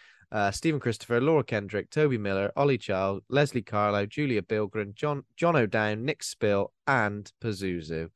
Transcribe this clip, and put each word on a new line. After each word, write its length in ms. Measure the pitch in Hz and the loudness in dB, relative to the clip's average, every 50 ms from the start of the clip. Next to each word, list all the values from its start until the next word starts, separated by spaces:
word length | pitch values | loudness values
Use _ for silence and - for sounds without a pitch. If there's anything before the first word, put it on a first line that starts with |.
| - - - _ _ - | -20 -20 -20 _ _ -6
uh, 180 | - 107 101 98 | -2 0 0 0
Stephen 300 | - - - 165 151 135 | 0 0 0 0 0 0
Christopher, 400 | - 120 107 - - - 120 120 | 0 -2 -2 -4 -2 0 0 2
Laura 240 | 131 156 165 143 - | 4 4 4 2 2
Kendrick, 460 | - 120 104 101 98 110 101 - - | 0 -2 -4 -4 -4 -4 -6 -4 -4
Toby 260 | - 151 156 143 127 | 0 2 2 2 2
Miller, 340 | 110 101 98 95 98 101 - - | 0 0 0 0 0 0 0 0
Ollie 220 | 143 143 143 131 110 | 2 2 2 2 0
Child, 440 | - - 95 92 98 98 98 95 - - | -2 -2 -2 0 0 0 -2 -4 -4 0
Leslie 320 | 127 143 147 139 - 120 | 2 2 2 2 0 -4
Carlo, 460 | 101 - 110 104 104 104 104 101 101 | -4 -2 0 2 2 2 2 0 -2
Julia 340 | 104 - 151 147 135 117 104 | -2 -4 -4 -2 0 0 -2
Bilgren, 540 | 90 - 110 107 107 98 - 107 101 101 107 | -2 -2 -2 -2 -2 -2 -4 -6 -6 -8 -8
John, 300 | - 151 147 143 139 - _ _ | -6 -4 -4 -4 -4 -8 _ _
John 180 | - 165 170 165 | 0 2 2 4
O'Down, 500 | 135 113 98 - 110 107 107 107 107 120 | 4 2 2 2 2 2 0 0 -2 -4
Nick 160 | 151 - - | -4 -6 -6
Spill, 500 | - - - - 110 104 101 98 98 - _ _ - | -8 -12 -6 -2 0 2 2 2 0 -2 _ _ -2
and 440 | 143 135 120 107 104 104 104 101 - - - | 0 2 2 2 0 -2 -6 -10 -14 -14 -8
Pazuzu. 680 | 120 113 101 92 98 92 87 85 78 78 80 80 85 - - | -6 -6 -6 -4 -4 -4 -4 -4 -4 -6 -6 -6 -6 -8 -12